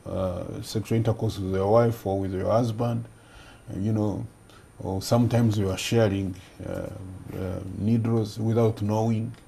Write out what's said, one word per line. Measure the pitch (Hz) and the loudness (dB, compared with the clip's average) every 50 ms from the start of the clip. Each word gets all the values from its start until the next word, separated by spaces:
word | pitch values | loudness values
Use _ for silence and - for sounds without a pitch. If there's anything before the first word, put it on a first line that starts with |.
| - | -12
uh, | 92 92 92 95 92 90 90 - - - 101 | -8 -4 -4 -2 -2 -4 -6 -8 -8 -10 -10
sexual | 107 - - 110 104 - 113 | -8 -6 -6 -4 -2 0 0
intercourse | 113 113 113 110 - 120 107 - 101 | 2 2 0 0 0 -2 -2 -2 -2
with | 95 92 95 | -2 -2 0
your | 95 95 101 | 2 4 6
wife | 110 117 120 117 113 - - | 6 6 6 4 2 -2 -2
or | 95 98 98 | -2 -2 -2
with | 98 95 | -2 -2
your | 95 92 95 95 | -4 -2 0 2
husband, | 104 117 127 113 107 110 120 120 117 117 117 - - - - - - - - - - - - - | 2 2 2 0 -2 -2 -2 -2 -2 -4 -6 -10 -16 -20 -20 -20 -20 -20 -20 -20 -20 -20 -14 -10
uh, | - 92 | -6 -4
you | 98 110 | -2 0
know, | 110 107 107 104 95 113 117 - - - - - - - - - - - | 0 0 0 0 -2 -4 -6 -10 -14 -20 -20 -20 -20 -20 -20 -20 -16 -10
or | - 95 95 98 | -6 -6 -4 -4
sometimes | - - 120 120 123 113 117 117 120 113 104 107 | 0 2 4 4 4 4 4 4 4 4 2 2
you | 98 95 | 0 0
are | 92 - | 0 -2
sharing, | - - 120 117 113 104 98 98 98 92 90 - - - - - 87 | -2 2 4 4 4 4 4 0 -2 -4 -6 -8 -14 -18 -16 -12 -10
uh, | - 90 - 92 90 95 101 95 92 95 92 - - 95 | -8 -8 -8 -8 -8 -10 -12 -12 -14 -14 -14 -12 -10 -8
uh, | 95 95 92 92 92 92 95 95 98 | -6 -6 -4 -6 -6 -8 -8 -6 -2
needles | 98 110 117 117 110 113 113 113 107 107 - 107 | 2 2 2 4 4 2 2 2 0 -2 -4 -2
without | 110 113 110 117 117 110 110 - | 0 2 4 4 4 4 2 0
knowing. | 101 101 107 110 110 113 113 110 113 117 117 - - | 0 0 2 2 2 2 2 0 -2 -4 -8 -12 -18